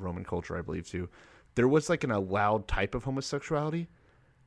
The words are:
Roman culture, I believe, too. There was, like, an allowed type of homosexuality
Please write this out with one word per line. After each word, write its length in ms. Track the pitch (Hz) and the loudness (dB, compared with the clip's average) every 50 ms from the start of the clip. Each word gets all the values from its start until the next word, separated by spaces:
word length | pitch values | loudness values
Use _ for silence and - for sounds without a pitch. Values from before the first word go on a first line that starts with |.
| 98 | -6
Roman 220 | 90 87 90 92 | -6 -6 -6 -6
culture, 340 | - - 87 85 - 85 85 | -4 -4 -4 -4 -4 -6 -6
I 20 | 82 | -4
believe, 240 | - 82 85 85 | -4 -6 -6 -6
too. 220 | - - 87 90 87 - - - - - - - _ - | -6 -6 -6 -6 -6 -10 -16 -20 -20 -20 -20 -20 _ 2
There 140 | - 120 127 | 4 4 6
was, 200 | 143 156 151 - | 6 6 4 4
like, 160 | 175 - - | 0 0 0
an 60 | 131 | 0
allowed 580 | 113 101 98 92 95 101 104 104 107 110 98 - | 0 0 0 2 2 4 4 4 4 2 0 0
type 260 | - 98 98 101 - | 0 0 0 0 -2
of 100 | 123 - | -4 -4
homosexuality 840 | 135 131 135 131 - - 143 - - 160 147 147 156 156 170 170 - - - _ - - - _ _ _ _ _ | -4 -4 -4 -4 -4 -4 -4 -2 -2 -2 0 0 0 -2 -4 -6 -6 -12 -20 _ -20 -20 -20 _ _ _ _ _